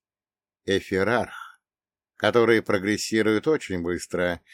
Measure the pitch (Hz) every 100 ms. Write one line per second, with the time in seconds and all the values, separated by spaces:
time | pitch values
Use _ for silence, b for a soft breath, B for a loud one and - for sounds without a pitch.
0 | _ _ _ _ _ _ - 95 - 95
1 | 98 120 - - - - _ _ _ _
2 | _ - 107 120 113 113 - 101 98 104
3 | - 110 107 107 156 151 - 90 87 85
4 | - 87 90 85 B